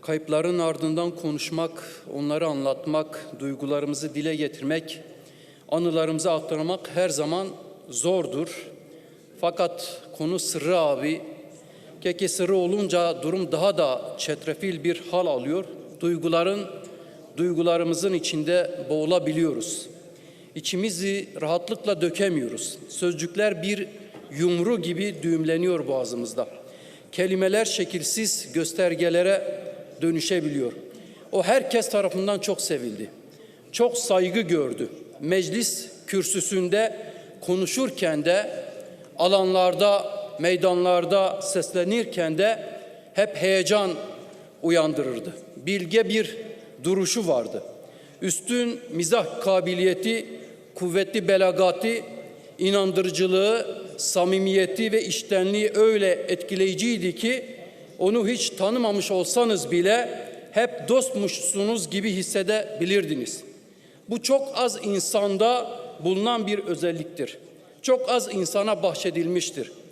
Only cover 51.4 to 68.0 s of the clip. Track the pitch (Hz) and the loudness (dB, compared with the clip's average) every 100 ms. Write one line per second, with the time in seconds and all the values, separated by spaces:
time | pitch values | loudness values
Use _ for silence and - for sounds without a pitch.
51.4 | 185 185 185 175 226 226 - - - - | 6 6 4 4 0 -2 -6 -14 -16 -18
52.4 | - - 190 202 190 180 180 160 185 185 | -20 0 2 4 4 2 0 2 2 4
53.4 | 202 226 - - - - - 185 180 190 | 4 2 -2 -8 -12 -6 -2 2 4 4
54.4 | 190 190 185 190 226 220 196 - - 196 | 4 4 2 2 2 2 0 -4 0 2
55.4 | 185 208 214 208 220 220 190 175 180 180 | 2 2 2 6 6 6 4 2 0 -4
56.4 | - 190 190 175 226 226 180 170 226 254 | -2 2 2 2 0 0 0 0 -2 -2
57.4 | - - - - - - 185 233 208 247 | -4 -14 -18 -18 -20 0 2 4 2 0
58.4 | - - 190 247 226 202 - 190 180 247 | -2 0 0 2 2 0 0 0 2 2
59.4 | 240 202 - 175 185 226 240 - - - | 4 2 2 2 4 4 2 -6 -12 -16
60.4 | - - 240 - 139 254 254 208 196 - | -2 0 0 -2 2 2 2 -2 -2 -2
61.4 | - 196 202 226 165 185 214 190 180 202 | -4 0 0 0 -2 -2 -2 -2 -2 -2
62.4 | 190 214 - - 175 202 160 147 117 - | 0 0 -2 -4 2 2 2 -4 -4 -8
63.4 | - - - - - - - 226 - 269 | -14 -20 -20 -20 -20 -20 -6 -4 2 2
64.4 | 269 269 247 - 214 196 - 220 202 196 | 2 0 0 0 -2 -2 0 0 2 4
65.4 | 220 247 - - - - 160 190 220 233 | 4 4 0 -10 -14 -4 0 2 2 0
66.4 | 202 208 196 160 170 165 156 - 127 - | 0 -2 -2 -2 0 -2 -6 -6 -8 -8
67.4 | - - - - - 254 | -20 -20 -20 -10 0 2